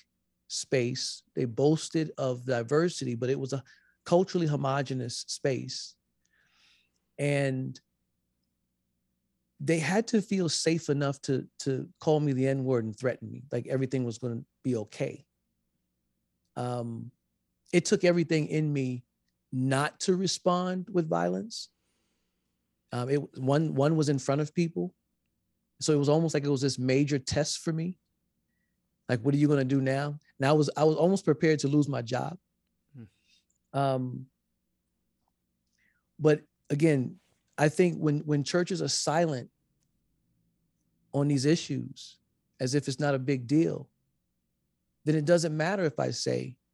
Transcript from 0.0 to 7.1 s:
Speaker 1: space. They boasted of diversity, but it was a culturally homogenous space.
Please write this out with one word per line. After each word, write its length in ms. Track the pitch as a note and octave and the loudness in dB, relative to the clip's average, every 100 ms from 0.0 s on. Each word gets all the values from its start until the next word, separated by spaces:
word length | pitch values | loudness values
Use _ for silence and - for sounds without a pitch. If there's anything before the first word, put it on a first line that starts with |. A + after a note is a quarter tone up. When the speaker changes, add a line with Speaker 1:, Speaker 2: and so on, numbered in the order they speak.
| _ _ _ _ - | _ _ _ _ -12
Speaker 1:
space. 720 | - - C3+ A#2+ B2+ - - _ | -10 -2 0 0 -4 -8 -10 _
They 120 | - B2+ | -4 -4
boasted 680 | A2+ C#3+ D#3+ - E3 C#3+ - | 2 2 2 0 -4 -4 -4
of 280 | C3+ B2 B2+ | -4 -4 -2
diversity, 720 | A#2+ A2+ D3 F3 - C3 A#2 | -4 0 2 2 -2 -6 -4
but 140 | B2 | -2
it 100 | C#3 | -2
was 140 | C3 | -4
a 100 | C3+ - - _ _ - | -6 -8 -20 _ _ 2
culturally 420 | F3 F#3+ F#3 D#3+ | 2 2 0 0
homogenous 760 | C#3+ C#3 C#3 C3 C3 A#2+ - - | 0 0 -2 -2 -4 -6 -8 -10
space. 680 | - C#3+ B2 B2+ - - - _ _ _ _ _ _ _ _ _ _ _ | -4 -2 -2 -6 -10 -12 -18 _ _ _ _ _ _ _ _ _ _ _